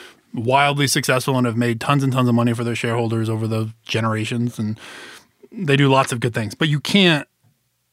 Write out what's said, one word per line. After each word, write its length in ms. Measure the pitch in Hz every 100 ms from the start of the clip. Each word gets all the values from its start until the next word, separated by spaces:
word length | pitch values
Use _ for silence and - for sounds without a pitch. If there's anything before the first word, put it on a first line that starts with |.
| - _ _
wildly 540 | - 117 135 143 143 139
successful 500 | 156 135 127 143 131
and 100 | 123
have 100 | 113
made 220 | 120 113
tons 220 | - 143
and 80 | 135
tons 160 | 127 123
of 60 | 117
money 180 | 120
for 100 | 117
their 120 | 120 113
shareholders 540 | 117 117 117 117 110
over 180 | 110 110
the 260 | 110 110 -
generations, 760 | - 113 113 110 104 120 120 120
and 200 | 107 113 - - - - _ _ -
they 240 | - 156 139
do 120 | 139
lots 220 | 135 131
of 80 | 123
good 140 | 120
things. 200 | 117 107
But 140 | - 160
you 120 | 147
can't, 480 | - 202 180 147 - _ _ _ _ _ _